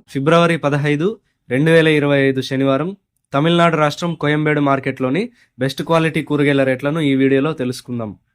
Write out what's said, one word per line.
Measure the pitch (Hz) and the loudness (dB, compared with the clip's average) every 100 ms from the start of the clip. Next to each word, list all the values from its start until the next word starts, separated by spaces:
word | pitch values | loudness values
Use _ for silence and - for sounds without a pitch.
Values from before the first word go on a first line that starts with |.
| - | -6
ఫిబ్రవరి | 139 139 170 170 165 | -4 2 4 4 0
పదహైదు, | 143 143 147 147 175 226 _ _ _ | -2 -2 0 0 -2 -6 _ _ _
రెండు | 123 160 | -2 4
వేల | 165 160 | 4 4
ఇరవై | 151 143 139 | 2 2 2
ఐదు | 135 135 | 2 0
శనివారం | 120 135 135 135 160 202 _ _ _ | -4 -2 0 0 -2 -8 _ _ _
తమిళనాడు | 139 160 175 170 160 | -2 0 2 2 2
రాష్ట్రం | 151 147 175 | -2 -2 -6
కోయంబేడు | 160 147 151 151 151 | -4 -2 0 0 0
మార్కెట్లోని | 143 135 135 127 127 143 240 - _ - | 0 0 -2 -4 -2 -2 -4 -10 _ -6
బెస్ట్ | 131 - | -6 -4
క్వాలిటీ | 143 165 160 156 | -2 0 0 -2
కూరగాయల | 143 147 143 139 | -4 0 2 2
రేట్లను | 131 127 143 160 | 0 -2 -4 -2
ఈ | 147 | 0
వీడియోలో | 135 135 135 143 | 2 2 2 0
తెలుసుకుందాం. | 156 123 123 - 123 110 92 _ | -4 -6 -8 -10 -8 -8 -12 _